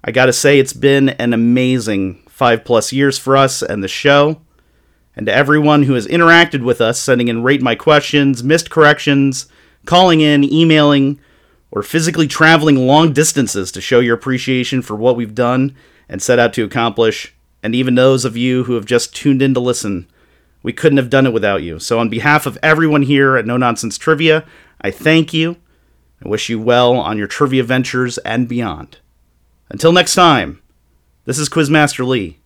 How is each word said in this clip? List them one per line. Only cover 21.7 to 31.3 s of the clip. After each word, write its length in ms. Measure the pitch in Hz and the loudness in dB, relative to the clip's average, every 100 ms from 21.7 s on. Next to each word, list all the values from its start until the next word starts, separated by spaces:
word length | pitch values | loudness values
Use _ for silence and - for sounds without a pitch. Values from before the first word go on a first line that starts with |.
| 78 | -10
So 220 | - 113 | -4 -2
on 100 | 117 | -2
behalf 380 | 113 147 151 143 | -2 0 0 -2
of 100 | - | -4
everyone 400 | 151 156 160 151 | 0 0 2 0
here 340 | 135 143 135 131 | 2 2 2 0
at 80 | 110 | -2
No 100 | 123 | -2
Nonsense 440 | 123 113 113 - | -2 -2 -8 -6
Trivia, 440 | - 151 160 156 156 _ _ _ | -2 0 2 0 -2 _ _ _
I 80 | 101 | -10
thank 420 | - 156 160 160 | -4 0 0 0
you 260 | 160 160 170 _ _ _ _ _ _ | -2 -4 -6 _ _ _ _ _ _
and 120 | - | -8
wish 180 | 107 - | -6 -4
you 100 | 117 | -6
well 360 | 113 123 123 123 | 0 2 4 2
on 240 | 80 107 | -2 -6
your 80 | 101 | -8
trivia 360 | - 143 131 | -2 -2 0
ventures 540 | 120 127 127 127 123 - | -2 -2 -2 -4 -6 -6
and 280 | - 117 120 | -6 -4 -4
beyond. 500 | 120 113 78 - _ _ _ _ _ _ _ _ | -4 -6 -8 -14 _ _ _ _ _ _ _ _
Until 220 | 104 165 | -2 2
next 240 | 175 175 - | 2 2 2
time, 480 | 175 135 78 - _ _ _ _ _ _ | 2 2 -2 -10 _ _ _ _ _ _
this 120 | - | -10